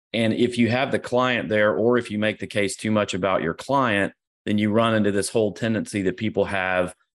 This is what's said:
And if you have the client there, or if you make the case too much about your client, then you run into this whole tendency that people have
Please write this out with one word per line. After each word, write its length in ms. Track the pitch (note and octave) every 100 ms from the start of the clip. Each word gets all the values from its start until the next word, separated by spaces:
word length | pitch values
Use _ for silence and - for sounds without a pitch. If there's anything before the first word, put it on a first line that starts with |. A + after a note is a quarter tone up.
| _
And 200 | A2+ A2+
if 260 | - A#2+ A#2+
you 100 | A#2
have 220 | B2 C3+
the 80 | G#2+
client 500 | - B2 B2+ A#2+ -
there, 240 | G#2+ G#2+
or 220 | - A2+ B2
if 140 | A#2
you 80 | G#2
make 200 | G#2+ G2
the 80 | F#2+
case 280 | G#2+ G2
too 160 | - A2
much 240 | G#2+ G2+
about 280 | F#2+ F#2+ F#2
your 120 | D#2
client, 580 | E2+ - C#3 B2 G2+ G2 - _ _
then 140 | - G#2
you 140 | G#2+
run 220 | G#2+ A2+
into 180 | A2 G2+
this 160 | G2+ G2
whole 240 | A#2 G#2+
tendency 500 | F2 A2+ A2 E2+ G#2
that 140 | F#2 F2+
people 300 | G#2+ G2 F#2+
have 480 | G2 F#2 F#2 F2 - _